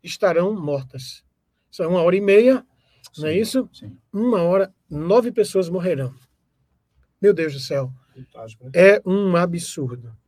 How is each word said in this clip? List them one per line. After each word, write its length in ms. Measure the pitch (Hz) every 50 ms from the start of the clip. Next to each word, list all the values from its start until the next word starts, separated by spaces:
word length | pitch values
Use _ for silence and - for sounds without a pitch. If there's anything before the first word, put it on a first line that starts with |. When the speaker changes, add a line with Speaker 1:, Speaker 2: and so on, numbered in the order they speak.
| _
Speaker 1:
Estarão 500 | 170 - - 214 190 165 170 175 196 220
mortas. 680 | 196 151 147 143 139 135 131 - 131 - - - - _ _ _ _ _ _ _ _ _ _
São 180 | - - 175 160
uma 140 | 180 180 165
hora 120 | 175 180
e 60 | 196
meia, 420 | 202 196 196 208 233 254 262 254 - _ _ _ _ _ _ _ _ - _
não 100 | 147 151
é 60 | 156 160
Speaker 2:
Sim, 60 | 190
Speaker 1:
isso? 300 | 226 220 - 262 254 - _
Speaker 2:
sim. 240 | - - 104 - - _ _ -
Speaker 1:
Uma 300 | 202 226 247 233 185 170
hora, 280 | 170 180 196 196 190 _ _ _
nove 440 | _ 160 147 156 170 202 247 226 240
pessoas 360 | 233 - 202 - - 190 185
morrerão. 460 | 165 175 185 175 185 165 135 135 127 - _ _ _ _ _ _ _ _ _ _ _ _ _ _ _ _ _ _ _ _ _
Meu 140 | - 202 196
Deus 200 | 165 160 156 139
do 60 | 135
céu. 320 | 131 - 147 139 135 131 131 - _ _ _
Speaker 3:
Fantástico, 500 | 131 123 _ _ 135 113 113 113 _ 123
né? 60 | 131 135
Speaker 1:
É 260 | 170 180 196 202 214 -
um 320 | 185 185 202 202 190 175
absurdo. 800 | 170 175 180 170 170 170 - - 165 139 123 123 123 117 117 113 - _